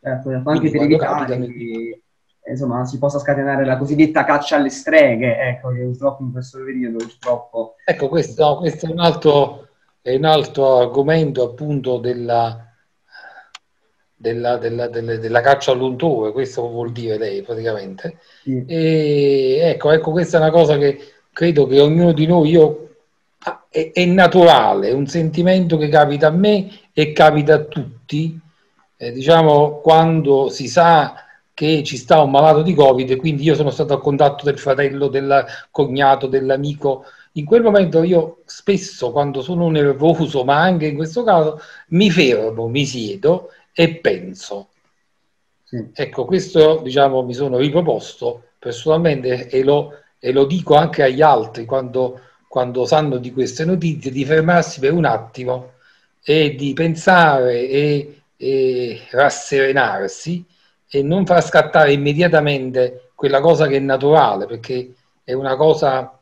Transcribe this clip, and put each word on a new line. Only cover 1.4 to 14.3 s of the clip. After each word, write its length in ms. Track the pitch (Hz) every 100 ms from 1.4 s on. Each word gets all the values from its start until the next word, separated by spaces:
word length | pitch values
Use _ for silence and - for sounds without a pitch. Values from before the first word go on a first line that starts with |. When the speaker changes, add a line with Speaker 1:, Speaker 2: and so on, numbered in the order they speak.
| 120
Speaker 1:
che, 480 | 120 117 113 117 110 _ _ _ _ -
insomma, 380 | 127 135 120 127
si 120 | 131
possa 220 | 143 143
scatenare 460 | - 139 139 135 135
la 120 | 127
cosiddetta 480 | 139 147 156 151 -
caccia 320 | 147 - 151
alle 120 | 135
streghe, 720 | - - 156 143 113 123 113
ecco, 300 | 127 123 127
che 100 | 123
purtroppo 440 | 123 123 139 135
in 80 | 131
questo 320 | 123 127 131
periodo, 340 | 131 127 120 113
purtroppo. 800 | 113 _ - 120 - 113 113 _ -
Speaker 2:
Ecco, 240 | 170 139
questo, 340 | 165 - -
no, 140 | 151 139
questo 300 | 170 143 165
è 40 |
un 80 | 165
altro, 680 | 170 160 156 143 135 - - _ _ _
è 140 | 123 131
un 100 | 156
altro 540 | 156 147 - 135 131
argomento, 640 | 123 131 139 160 156 131
appunto, 540 | 120 - 151 143 127 123
della, 680 | 120 120 120 117 117 113 - _ _ _ _ - - - _ - _ _ _ _ _ _
della, 420 | 113